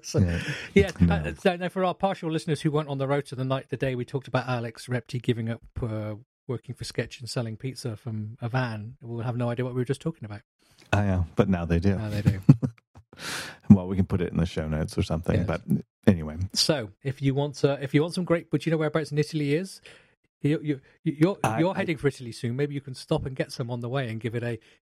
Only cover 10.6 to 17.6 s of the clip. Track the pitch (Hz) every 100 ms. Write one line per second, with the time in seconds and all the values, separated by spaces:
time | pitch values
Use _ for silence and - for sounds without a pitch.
10.6 | _ _ - 101 101 92 82 - 95 90
11.6 | 85 85 98 95 107 104 - 98 - 127
12.6 | - - _ - - - - - - -
13.6 | - 98 90 95 98 95 85 - 85 -
14.6 | 78 78 82 - 95 82 - - - 80
15.6 | - - - _ - 90 78 78 95 -
16.6 | - 151 104 - 139 131 135 135 147 135